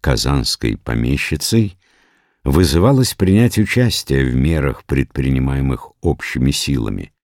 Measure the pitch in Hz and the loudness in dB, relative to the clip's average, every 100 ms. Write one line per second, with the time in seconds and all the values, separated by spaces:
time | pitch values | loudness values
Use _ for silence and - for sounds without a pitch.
0 | - 64 64 69 60 - 57 52 - 58 | 0 -2 0 0 -2 -4 -4 -4 -4 -2
1 | 58 139 - 73 - 113 104 - _ _ | 0 -2 -2 -6 -2 0 0 -6 _ _
2 | _ _ _ _ 67 71 90 76 101 139 | _ _ _ _ 0 2 4 4 4 4
3 | 127 - 92 98 117 101 104 - 123 - | 0 0 2 4 4 2 0 2 0 0
4 | - 67 65 62 69 80 69 58 - 69 | -2 0 0 2 0 0 -2 -4 -4 -4
5 | 64 - 67 65 65 67 67 65 - _ | -2 -2 -2 0 0 -2 -2 -4 -8 _
6 | 85 76 - - 65 69 - 69 53 50 | -4 -4 -6 -2 0 -2 -2 -2 -4 -6
7 | 50 _ | -12 _